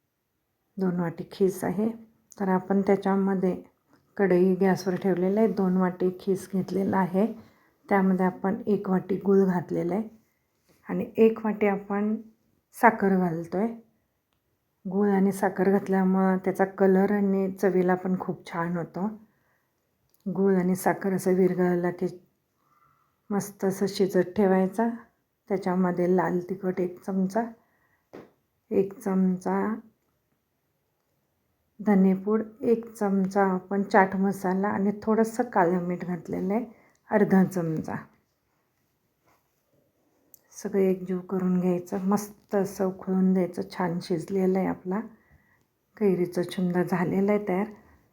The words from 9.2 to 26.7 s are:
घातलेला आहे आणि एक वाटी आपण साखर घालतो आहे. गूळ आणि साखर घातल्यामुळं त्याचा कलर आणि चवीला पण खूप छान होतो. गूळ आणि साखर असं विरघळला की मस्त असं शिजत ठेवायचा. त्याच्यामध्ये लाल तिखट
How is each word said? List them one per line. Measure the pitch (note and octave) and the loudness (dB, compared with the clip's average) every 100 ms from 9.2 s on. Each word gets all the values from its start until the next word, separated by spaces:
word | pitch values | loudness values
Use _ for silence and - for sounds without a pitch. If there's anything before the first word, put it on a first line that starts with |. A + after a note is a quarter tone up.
| G3 G3 | 2 4
घातलेला | F#3+ F3+ - E3+ F3 | 4 0 -2 -4 -2
आहे | F#3+ A3+ - _ _ _ _ _ _ - | -4 -6 -12 _ _ _ _ _ _ -8
आणि | F3+ A3+ - | -6 -4 4
एक | A3+ A3 | 4 4
वाटी | A3 G#3 G#3 | -4 0 0
आपण | G3 G3+ G3+ G#3+ G#3+ - _ _ _ _ | 0 -4 -4 -2 -4 -8 _ _ _ _
साखर | - A#3 A3 G3 | 2 4 4 2
घालतो | F#3 F3+ E3 E3 F3+ | 2 0 -2 -4 -4
आहे. | A3+ A#3 _ _ _ _ _ _ _ _ _ _ F#3+ | -4 -6 _ _ _ _ _ _ _ _ _ _ -6
गूळ | G3 G#3 | 0 2
आणि | G3 G3 | 4 2
साखर | F#3+ G3 F#3+ F#3 | 2 -2 0 2
घातल्यामुळं | G3 F#3+ F#3+ F#3 F#3+ F#3+ F#3 | 2 2 2 2 4 2 2
त्याचा | F#3+ F#3 | 0 0
कलर | F#3+ - F#3+ F#3 G3 | 0 4 4 6 4
आणि | G#3 G3+ F#3+ F#3+ | 2 2 0 -2
चवीला | F#3+ G3+ F#3 F3+ | 0 0 2 2
पण | F3+ F#3 F#3 | 0 0 -4
खूप | - - - | -4 -8 -8
छान | F3 F3 F3 | -6 -4 -4
होतो. | D#3+ E3+ G#3 G#3+ _ _ _ _ _ _ _ _ _ _ G3 | -6 -6 -8 -8 _ _ _ _ _ _ _ _ _ _ -8
गूळ | F3 G3 F#3+ | 0 2 2
आणि | F3+ F3+ | 2 0
साखर | F3+ E3 G3 | -2 -2 -2
असं | F#3 F#3 | -2 0
विरघळला | F#3 F#3 F3 F3+ F3 F3 | 2 2 2 0 0 -2
की | F3 F3+ - _ _ _ _ _ _ _ _ _ _ - | -4 -6 -8 _ _ _ _ _ _ _ _ _ _ -6
मस्त | G3+ G3 - | -6 -6 -4
असं | G3 F#3+ G3 | -4 -2 -4
शिजत | G3 F#3+ F#3+ F3 - | 0 0 2 0 2
ठेवायचा. | F#3+ F#3+ F#3+ F#3+ A#3 A#3 - _ _ _ - | 2 4 2 0 -2 -4 -14 _ _ _ -6
त्याच्यामध्ये | F#3+ G3 F3+ F3+ F3 F3 F#3 | -4 -2 0 0 2 2 2
लाल | E3 F3+ F3 | 2 -2 -4
तिखट | F#3+ F#3 | -6 -6